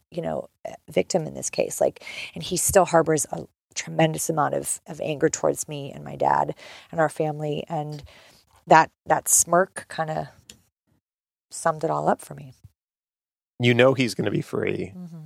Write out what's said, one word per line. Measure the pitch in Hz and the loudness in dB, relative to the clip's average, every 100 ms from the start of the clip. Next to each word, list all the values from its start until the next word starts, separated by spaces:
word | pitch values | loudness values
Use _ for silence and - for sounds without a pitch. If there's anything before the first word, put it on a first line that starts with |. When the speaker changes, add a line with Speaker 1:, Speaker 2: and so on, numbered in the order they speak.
| _ | _
Speaker 1:
you | 165 | -10
know, | 160 151 - _ - - - | -6 -6 -8 _ -16 -16 -4
victim | - - 180 | -2 0 -2
in | 156 | -4
this | - - | -8 -6
case? | - - - | -4 -2 0
Like, | - - - - - | 0 0 -12 -14 -12
and | 170 | -10
he | 156 175 | -6 -2
still | - 196 175 | 2 4 6
harbors | 165 156 156 - | 4 4 0 -2
a | 165 - _ _ - | -8 -10 _ _ -12
tremendous | - 160 160 156 - | -4 2 2 2 -2
amount | 156 139 | 0 0
of, | 139 143 - - | -2 -4 -8 -10
of | 156 | -8
anger | - 139 156 | -6 0 0
towards | - 156 143 - | 2 0 -2 -6
me | 143 139 | -10 -10
and | - | -12
my | 147 143 | -10 0
dad | 139 143 147 - - - - | 2 2 0 -4 -14 -20 -8
and | 165 | -2
our | 151 | 0
family. | - 156 147 151 147 - | 0 -4 -4 -6 -6 -6
And | 160 147 147 - - - _ _ _ - | -8 -8 -12 -16 -20 -20 _ _ _ 6
that, | 160 - _ - | 6 6 _ -2
that | 160 - | 0 2
smirk | - - 170 196 - - | 0 4 2 2 -4 -10
kinda | - 156 156 151 - - - _ _ _ _ _ _ _ _ _ | -6 -6 -6 -8 -14 -20 -20 _ _ _ _ _ _ _ _ _
summed | - 165 156 | -4 -2 0
it | 160 | -2
all | 147 156 | 0 0
up | - | -2
for | - | -4
me. | 143 139 - - _ _ _ _ _ _ _ _ - | -16 -18 -20 -20 _ _ _ _ _ _ _ _ 0
Speaker 2:
You | 123 | 4
know | 120 127 | 6 6
he's | 135 120 | 6 0
gonna | - 107 | -2 -2
be | - | -2
free. | - - 98 101 - 180 | -4 -4 -2 -4 -6 -12
Speaker 1:
Mm-hmm. | 175 165 | -16 -16